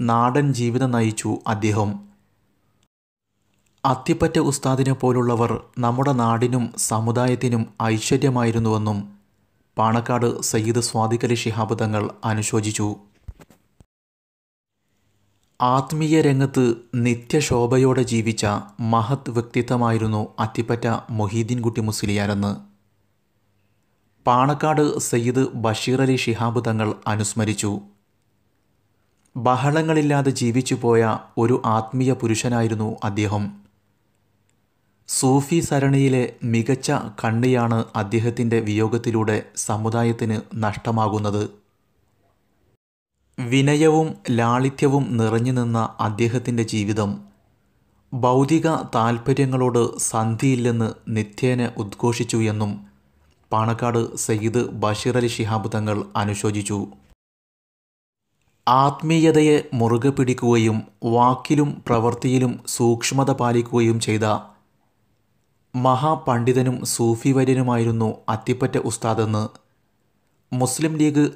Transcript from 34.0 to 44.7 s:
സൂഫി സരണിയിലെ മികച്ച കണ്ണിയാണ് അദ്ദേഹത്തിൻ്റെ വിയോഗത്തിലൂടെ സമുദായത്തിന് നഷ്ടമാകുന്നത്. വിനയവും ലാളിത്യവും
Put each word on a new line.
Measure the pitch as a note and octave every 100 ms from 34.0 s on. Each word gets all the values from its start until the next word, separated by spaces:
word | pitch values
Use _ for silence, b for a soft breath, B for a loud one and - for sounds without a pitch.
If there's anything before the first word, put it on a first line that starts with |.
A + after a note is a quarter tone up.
| _ _ _ _ _ _ _ _ _ _ -
സൂഫി | - C3+ C#3 C#3 E3
സരണിയിലെ | - C#3 C#3 C3+ C3+ B2+ B2 - B2
മികച്ച | A#2 A2+ C3 - C3+ A2+ -
കണ്ണിയാണ് | A2+ A2+ B2+ B2 A#2 A2+ A2+ A2+
അദ്ദേഹത്തിൻ്റെ | G2+ A2+ A#2 A#2 A#2 A2+
വിയോഗത്തിലൂടെ | G#2+ G#2 A2 A2+ B2 A2 A2 G#2+ - -
സമുദായത്തിന് | - G#2+ A2 A#2 A#2 A2+ A2+ A2 - A2+
നഷ്ടമാകുന്നത്. | G#2+ G2 A#2+ A2+ A2 G#2 G#2 G#2 G#2+ - _ _ _ _ _ _ _ _ _ _ _ _ _ _ _ _ _ -
വിനയവും | A#2+ C3+ C#3 D3 D#3 D#3 D#3+ - -
ലാളിത്യവും | A#2 A#2 B2 C3+